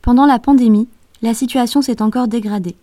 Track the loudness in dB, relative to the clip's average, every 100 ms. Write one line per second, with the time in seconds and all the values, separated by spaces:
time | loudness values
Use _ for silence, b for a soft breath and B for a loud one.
0 | 2 4 4 2 2 2 4 2 0 -10
1 | _ _ -6 -4 -4 -2 -2 -2 -2 -2
2 | -2 -2 -4 -4 -4 -6 -8 -12